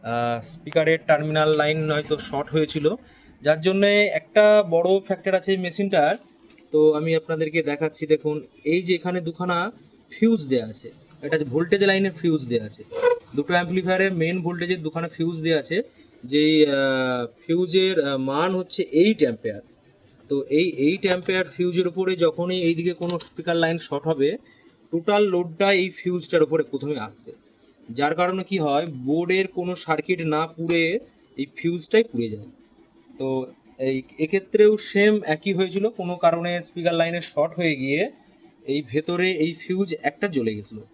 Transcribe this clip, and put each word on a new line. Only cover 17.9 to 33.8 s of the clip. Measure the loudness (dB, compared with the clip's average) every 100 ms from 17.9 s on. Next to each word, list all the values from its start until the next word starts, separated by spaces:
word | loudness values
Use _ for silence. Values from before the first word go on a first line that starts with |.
| 2
আহ, | 0 -2
মান | -2 0 0
হচ্ছে | -2 -4 -6
এইট | 0 4 4 4
অ্যাম্পিয়ার। | 0 0 -6 -8 _ _ _ _ _ _ -6
তো | -4 0
এই | 0 0
এইট | 2 0 2
অ্যাম্পিয়ার | 0 0 0 -2
ফিউজের | -2 -2 0 0 -2
উপরে | -2 -2
যখনই | 2 0 2 -4 0
এইদিকে | 0 0 -2
কোনো | -4 -6 -6
স্পিকার | -8 -8 -2
লাইন | 0 0 -2
শর্ট | -4 -4 -2
হবে, | 0 0 0 -12 _ _ _ _
টোটাল | -4 0 2
লোডটা | 2 0 -2 0 2
এই | 4 2
ফিউজটার | -4 -4 -4 0 2
উপরে | 2 2
প্রথমে | -2 -6 -6 -6
আসবে, | -8 -14 -20 -20 _ _ _ _ -12
যার | -2 0
কারণে | 2 0 0
কি | -2 -2
হয়, | 2 0
বোর্ডের | -2 -6 -2 -2 0 0 0
কোনো | -4 -6
সার্কিট | -6 -2 -4 0 -2
না | 0 -2 -4
পুড়ে | -6 -2 0 0 -2 -8 _ _ -10
এই | -10
ফিউজটাই | -4 -4 -4 2 2
পুড়ে | 2 -2 -4
যায়। | -6 -14 -20 _ _ _ _ _ -8
তো | -4 -4 -6 -14 _
এই, | -6